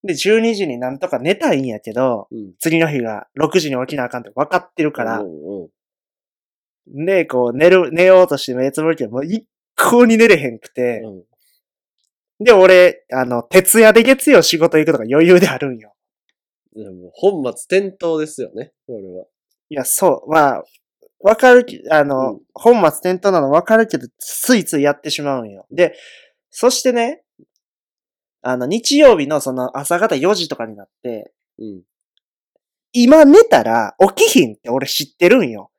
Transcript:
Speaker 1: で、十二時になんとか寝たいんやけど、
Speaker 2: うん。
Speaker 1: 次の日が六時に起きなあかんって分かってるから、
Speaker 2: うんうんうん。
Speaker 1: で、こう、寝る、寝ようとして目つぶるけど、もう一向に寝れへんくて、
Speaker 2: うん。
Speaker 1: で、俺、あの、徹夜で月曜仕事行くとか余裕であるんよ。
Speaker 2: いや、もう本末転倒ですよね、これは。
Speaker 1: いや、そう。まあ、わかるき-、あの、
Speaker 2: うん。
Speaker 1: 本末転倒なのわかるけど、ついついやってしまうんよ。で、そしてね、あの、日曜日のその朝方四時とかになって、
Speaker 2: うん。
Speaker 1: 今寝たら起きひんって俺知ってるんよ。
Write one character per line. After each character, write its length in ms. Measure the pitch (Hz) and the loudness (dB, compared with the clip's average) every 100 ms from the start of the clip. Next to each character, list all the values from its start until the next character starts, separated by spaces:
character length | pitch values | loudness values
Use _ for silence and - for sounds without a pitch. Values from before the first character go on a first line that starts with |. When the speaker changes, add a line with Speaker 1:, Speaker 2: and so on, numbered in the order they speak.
| 202 | -8
Speaker 1:
で、 80 | |
十 280 | 151 190 220 | -6 0 0
二 140 | 226 214 | 0 -4
時 120 | 180 | -6
に 100 | 120 | -8
な 140 | 127 | -10
ん 80 | 139 | -10
と 80 | 180 | -8
か 120 | - | -6
寝 160 | 135 202 | -4 -4
た 180 | 311 | -2
い 80 | 151 | -4
ん 40 | 135 | -4
や 140 | 107 | -10
け 140 | - | -10
ど、 340 | 110 131 113 - | -4 -4 -4 -10
Speaker 2:
う 40 | 117 | -18
ん。 180 | 101 87 | -20 _
Speaker 1:
次 200 | 160 165 | -4 0
の 100 | 165 | 0
日 100 | 147 | -2
が 260 | 113 104 - | -6 -10 -14
六 260 | - 151 185 | -6 -2 -2
時 140 | 156 | -4
に 60 | 127 127 | -8 -8
起 100 | 147 | -8
き 20 | |
な 80 | 123 | -8
あ 40 | |
か 100 | 123 | -10
ん 20 | |
っ 20 | 120 | -14
て 60 | - | -8
分 160 | 151 | -4
か 60 | 185 | -4
っ 160 | - | -6
て 100 | - | -6
る 80 | 156 | -6
か 120 | - | -4
ら、 160 | 113 113 | -8 -8
Speaker 2:
う 40 | |
ん 20 | 101 | -10
う 20 | |
ん 400 | 78 78 98 82 _ _ _ _ _ _ _ _ _ _ _ _ | -14 -16 -16 -16 _ _ _ _ _ _ _ _ _ _ _ _
う 140 | 139 | -10
ん。 40 | 165 | -2
Speaker 1:
で、 200 | 190 165 | -2 -2
こ 260 | 127 123 | -2 -4
う、 40 | 123 | 2
寝 120 | 165 | 4
る、 220 | 185 160 | 4 0
寝 100 | 160 | 0
よ 200 | 185 185 | 4 6
う 40 | 185 | 4
と 80 | 139 | -2
し 100 | - | -6
て 80 | |
目 160 | 123 131 | -6 -4
つ 80 | 135 | -4
ぶ 60 | 160 | -4
る 60 | 160 | -4
け 80 | 117 | -6
ど、 60 | |
も 80 | 120 | -10
う 60 | 151 | -8
一 220 | 220 _ _ _ - | -10 _ _ _ -4
向 280 | - 240 240 | 0 4 4
に 120 | 226 | 4
寝 100 | 226 | 4
れ 100 | 175 | 2
へ 100 | 139 | 0
ん 100 | 113 | -12
く 80 | - | -16
て、 340 | - 123 117 110 | -6 -6 -6 -12
Speaker 2:
う 40 | 95 87 _ _ _ _ _ _ _ _ _ _ _ | -20 _ _ _ _ _ _ _ _ _ _ _ _
ん。 20 | |
Speaker 1:
で、 80 | 214 | 4
俺、 540 | 208 185 185 180 - _ | 6 8 6 4 2 _
あ 100 | 127 | -6
の、 180 | 123 120 | -4 -6
徹 380 | - 190 185 226 | 0 2 2 4
夜 140 | 220 | 6
で 100 | 214 | 6
月 280 | 233 269 - | 4 0 4
曜 100 | 247 | 4
仕 160 | 160 165 | 2 0
事 200 | 165 156 | 0 0
行 80 | 156 | 0
く 60 | |
と 60 | 139 | -2
か 80 | 110 | -2
余 160 | 139 165 | 2 4
裕 140 | 180 | 4
で 80 | 180 | 2
あ 100 | 131 | -4
る 140 | 143 | -8
ん 60 | 120 | -10
よ。 160 | 107 _ _ _ _ _ _ _ _ 107 | _ _ _ _ _ _ _ _ _ -20
Speaker 2:
い 60 | |
や、 100 | 101 | -20
も 160 | 90 90 | -20 -20
う 40 | |
本 280 | _ 190 190 127 - | _ -4 -2 -8 -10
末 240 | - 185 | -4 -4
転 120 | 202 | -4
倒 280 | 190 170 160 | -8 -6 -6
で 80 | 156 | -8
す 140 | - | -10
よ 100 | 120 | -14
ね、 200 | - 196 _ _ | -14 -18 _ _
こ 120 | 113 | -18
れ 100 | 95 | -16
は。 160 | 90 - _ _ _ _ | -18 -20 _ _ _ _
Speaker 1:
い 60 | 147 | -10
や、 100 | 127 | -6
そ 400 | - 190 135 - | -2 -2 -2 -2
う。 20 | |
ま 260 | 156 143 113 | 0 0 -2
あ、 80 | - _ _ _ _ _ | -12 _ _ _ _ _
わ 160 | 190 226 | 0 4
か 160 | 254 | 6
る 120 | 247 247 | 4 4
き-、 160 | - - | -12 -2
あ 140 | 156 | 0
の、 300 | 143 135 131 | 0 -2 -6
Speaker 2:
う 20 | 107 | -8
ん。 60 | _ | _
Speaker 1:
本 280 | - 226 240 | -2 2 4
末 60 | 165 | 2
転 240 | - 185 | 0 -6
倒 180 | 185 202 | -4 -2
な 80 | 185 | -2
の 100 | 139 | 0
わ 140 | 151 | 0
か 140 | 175 220 | 2 0
る 100 | 220 | 0
け 100 | 151 | -4
ど、 100 | 127 _ | -10 _
つ 400 | - - - 247 | -16 -12 -2 -2
い 80 | 165 | 0
つ 160 | 156 | -2
い 20 | |
や 80 | 143 | -2
っ 80 | 143 | -2
て 100 | 156 | -8
し 120 | 147 | -8
ま 180 | 147 135 | -6 -8
う 60 | 110 | -10
ん 40 | |
よ。 160 | 98 _ | -18 _
で、 240 | 156 175 - - - _ _ _ | -2 -2 -2 -20 -20 _ _ _
そ 180 | - 240 | -4 -2
し 120 | 247 | 0
て 100 | 262 | -4
ね、 320 | 240 233 320 _ _ _ _ _ _ _ _ _ _ _ _ | -2 -4 -8 _ _ _ _ _ _ _ _ _ _ _ _
あ 160 | 127 127 | -8 -6
の、 80 | 123 | -4
日 320 | 220 - 285 | -6 -2 4
曜 200 | 294 196 | 4 4
日 80 | 143 | 0
の 140 | 151 | -4
そ 140 | 135 | -6
の 240 | 127 127 135 | -8 -8 -8
朝 220 | 143 170 | -6 -2
方 180 | 214 143 | -2 -2
四 180 | 160 202 | -2 -4
時 140 | 160 | -6
と 80 | 175 | -10
か 80 | 113 | -12
に 100 | 104 | -14
な 80 | |
っ 60 | 98 _ | -20 _
て、 300 | 127 110 - _ _ _ | -14 -14 -16 _ _ _
Speaker 2:
う 60 | 107 | -18
ん。 160 | 95 90 _ _ _ _ _ _ _ _ _ _ | -18 _ _ _ _ _ _ _ _ _ _ _
Speaker 1:
今 320 | 247 240 311 | 0 4 6
寝 200 | 285 349 453 | 8 8 6
た 180 | 135 | 2
ら 320 | 113 117 107 - 196 - | 2 -2 -2 0 0 2
起 100 | 440 | 0
き 40 | |
ひ 160 | 247 131 | 2 0
ん 100 | 104 | -4
っ 20 | |
て 120 | 120 | -8
俺 160 | 127 135 | -6 -6
知 280 | - 147 | -8 -10
っ 20 | _ | _
て 120 | 175 | 2
る 140 | 247 | 2
ん 60 | 156 | 0
よ。 220 | 107 98 | -8 -18